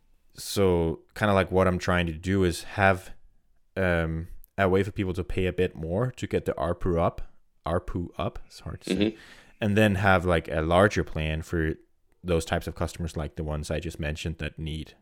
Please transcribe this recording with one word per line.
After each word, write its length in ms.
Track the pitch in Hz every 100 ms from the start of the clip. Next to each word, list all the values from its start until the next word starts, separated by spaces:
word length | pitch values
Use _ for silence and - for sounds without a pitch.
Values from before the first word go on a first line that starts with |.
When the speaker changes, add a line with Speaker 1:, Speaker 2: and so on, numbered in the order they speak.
| _ _ _ -
Speaker 1:
so 640 | - - 95 87 82 - _ -
kinda, 180 | 107
like, 180 | 98 90
what 160 | 92 92
I'm 120 | 90
trying 260 | - 90 85
to 60 |
do 300 | 78 90 98
is 200 | 90 78
have, 480 | - - 95 92 - - - _ _ _ _ -
um, 520 | 92 85 80 82 85 - - -
a 100 | 95
way 140 | 95
for 80 | 98
people 220 | - 92
to 100 | 90
pay 220 | 87 - 92
a 80 |
bit 220 | 87 90 -
more 360 | 80 92 127
to 140 | - 101
get 180 | 87 -
the 80 |
arpu 460 | - 78 90 95 82
up, 220 | 95 - - - _ _ 76
arpu 440 | 85 - 92 87 -
up, 220 | 95 - -
it's 120 | -
hard 200 | - -
to 80 | -
say, 60 | 92 107
Speaker 2:
Mm-hmm. 60 | - - - - -
Speaker 1:
and 160 | 104 101
then 180 | 107 95
have, 300 | 98 92 90
like, 220 | 82 -
a 100 | 78
larger 420 | 80 87 104 95
plan 400 | 80 80 78 78
for 320 | - 85 78 - _ _ _ _
those 220 | 87 82 -
types 220 | 85 -
of 80 | -
customers, 400 | 85 - 82 82
like 200 | 73 -
the 80 |
ones 280 | 78 76 73
I 80 | 78
just 200 | 80 -
mentioned 400 | 76 78 85 78
that 180 | 76 -
need, 360 | 78 78 - -